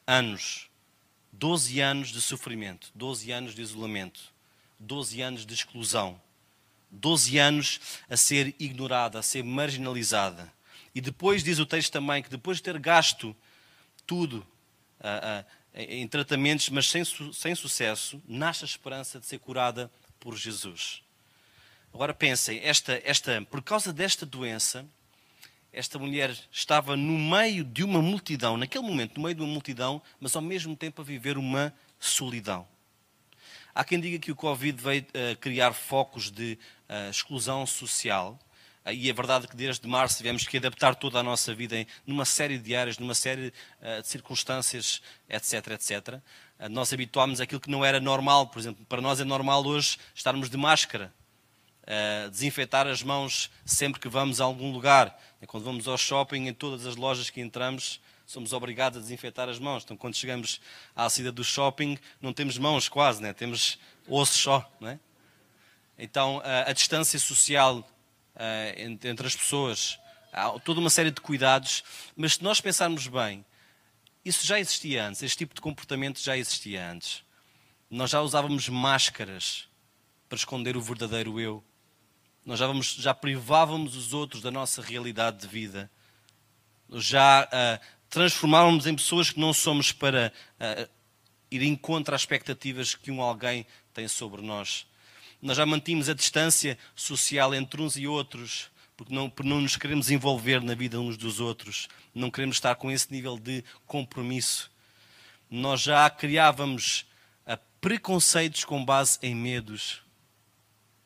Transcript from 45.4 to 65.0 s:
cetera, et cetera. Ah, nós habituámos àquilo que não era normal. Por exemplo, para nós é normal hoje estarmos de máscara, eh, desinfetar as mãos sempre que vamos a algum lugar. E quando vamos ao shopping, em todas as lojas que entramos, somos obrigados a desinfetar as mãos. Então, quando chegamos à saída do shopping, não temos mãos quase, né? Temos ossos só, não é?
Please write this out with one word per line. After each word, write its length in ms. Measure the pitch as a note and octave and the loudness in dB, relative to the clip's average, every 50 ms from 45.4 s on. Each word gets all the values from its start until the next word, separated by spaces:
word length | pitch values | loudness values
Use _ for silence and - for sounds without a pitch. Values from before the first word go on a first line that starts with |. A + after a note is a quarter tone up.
| - | -2
cetera, 300 | - - A2 - A2 A2 | -2 -4 -4 -4 -6 -8
et 60 | G#2 | -6
cetera. 400 | - - G#2 G2+ - - A#2+ C#3 - _ - - - - _ - | -4 -4 -4 -4 -6 -8 -14 -14 -16 _ -20 -20 -20 -20 _ -12
Ah, 80 | G#2+ | -10
nós 240 | G#2+ G#2+ B2+ B2+ - | -6 -4 -2 -2 0
habituámos 480 | C3+ C3 B2+ A2+ - C#3 C3 C3+ C3 A#2+ | -2 -2 -4 0 2 2 4 4 2 -2
àquilo 220 | B2+ - C#3+ C3+ | -4 -4 -6 -6
que 100 | - D3 | -4 -2
não 140 | C#3+ C#3 C#3 | 0 2 4
era 160 | C#3 C3+ C3+ | 4 4 4
normal. 460 | C3 C#3 C3+ C3+ C3+ C#3+ C#3+ C#3+ C3+ | 4 2 2 4 6 8 8 8 6
Por 120 | - - A#2 | 4 -2 -8
exemplo, 260 | A2+ A#2 G#2 G2 A2 | -8 -8 -8 -10 -10
para 120 | - B2+ B2 | -6 -4 -2
nós 220 | B2+ C3+ C#3 C3+ | 0 2 2 0
é 20 | C#3 | 0
normal 420 | C3+ C3+ C3+ C3+ C#3 C#3 C#3 C#3 | 0 0 0 2 4 4 4 4
hoje 320 | C#3+ D3 D3 C#3+ - - - - - - | 2 2 2 2 0 0 -2 -8 -16 -10
estarmos 360 | - - C3 C3 C3+ C3 B2 | -4 0 0 0 0 -2 -4
de 80 | A#2+ | -2
máscara, 560 | C3+ C#3+ D3+ D#3+ D3 - - - G#2+ G2 F#2 - _ _ _ _ _ _ _ _ _ _ _ _ _ - | 2 4 6 6 6 4 0 -4 -8 -10 -10 -16 _ _ _ _ _ _ _ _ _ _ _ _ _ -8
eh, 440 | - G#2+ G#2+ G#2+ G#2 G#2 G#2+ G#2 G2+ | -4 -2 -2 0 0 -2 -4 -6 -8
desinfetar 580 | F#2+ F#2+ C3+ C#3+ - C#3+ C3 A#2 - C3+ C#3 | -6 -4 -4 -2 -2 -2 -2 2 2 2 2
as 140 | C#3 C3 A#2+ | 2 0 -4
mãos 480 | B2 C3+ C#3 C#3 C#3 C3 - - - - - - - | -2 -2 -2 -2 -2 -2 -2 -4 -4 -6 -8 -8 -4
sempre 360 | - - - C#3+ C#3 C3 - | -2 0 2 2 0 -2 -4
que 80 | - B2+ | -6 -2
vamos 320 | A2 C3 C#3 C#3 B2 C3 | 0 0 0 0 2 2
a 20 | C3 | 0
algum 260 | C3 C3 B2+ C3 C#3 | 0 0 -2 -6 -6
lugar. 480 | C3 B2 A#2+ C#3 C#3 C3+ A#2+ F#2+ - - - - _ - | -4 2 6 8 10 10 8 6 2 -10 -20 -20 _ -20
E 60 | A#2 | -16
quando 160 | - - A2 G#2+ | -12 -10 -8 -8
vamos 240 | B2+ B2+ A#2+ G#2+ | -6 -6 -6 -4
ao 100 | C3 C3 | -2 -2
shopping, 500 | B2 - - C#3 C#3 C#3 - C#3+ C3+ C3 | 0 0 2 2 2 0 0 -2 -6 -4
em 60 | B2+ A#2+ | -6 -6
todas 320 | - D3 C#3+ C3 B2 A#2+ | -6 -8 -8 -8 -8 -8
as 100 | B2+ A#2 | -10 -6
lojas 360 | A#2+ B2+ C3+ C3 B2 A#2+ - | -2 -2 0 0 -2 -4 -8
que 100 | - B2+ | -8 -10
entramos, 580 | A#2+ A2+ - A#2+ B2 C3 C3+ B2+ - - - - _ _ - _ _ | -10 -8 -6 -6 -4 -4 -4 -6 -8 -8 -10 -10 _ _ -20 _ _
somos 260 | - - C3 A#2 G2+ B2+ | -16 -14 -10 -8 -6 -6
obrigados 460 | B2 B2 A#2+ A2+ A#2+ C3 C3 A#2+ A#2+ | -6 -6 -6 -2 0 0 0 0 -4
a 20 | |
desinfetar 480 | G#2+ A2+ B2 A#2+ - A#2+ - - B2+ B2+ | -10 -10 -10 -10 -10 -10 -6 -6 -6 -6
as 80 | A#2+ | -6
mãos. 260 | A#2 C3 C#3+ C3+ A#2 - | -6 -6 -6 -6 -6 -8
Então, 140 | - A2+ | -12 -14
quando 180 | - - A#2+ A2 | -10 -8 -6 -6
chegamos 460 | - - B2+ B2+ B2 A2+ A2 - - - - - - - - - | -6 -4 -4 -6 -6 -6 -6 -8 -8 -10 -18 -20 -20 -20 -8 -2
à 140 | - A#2 A2+ | 0 0 2
saída 220 | - - B2 B2+ | 0 0 -2 -4
do 120 | B2 A#2+ A#2 | -4 -4 -4
shopping, 540 | - - C#3+ C#3+ C#3 C3 - D3+ C#3+ C#3+ C3+ - - - _ | -2 0 2 2 2 2 0 -2 -4 -4 -6 -10 -16 -16 _
não 100 | - C3 | -8 -6
temos 280 | A#2+ - D3 C#3 A#2+ A#2+ | -4 -2 -4 -2 -2 0
mãos 280 | C3+ D3+ D3+ C3+ - | 2 2 2 2 2
quase, 320 | - - C#3+ C#3+ C3+ A2+ G#2 A2 | 0 2 4 4 4 4 2 -2
né? 100 | G#2 G2 | -8 -6
Temos 460 | - A#2 A#2+ A#2 A2+ - - - - - - - _ _ | -6 -6 -4 -2 0 0 0 -2 -4 -10 -20 -20 _ _
ossos 320 | - C3 C#3+ C#3+ C#3 - - | 0 2 4 4 4 4 4
só, 320 | - C#3 C#3 C3+ A#2+ - _ - | 4 4 4 2 2 -2 _ -14
não 100 | A2 A2+ | -12 -12
é? 100 | C3+ D#3 | -12 -14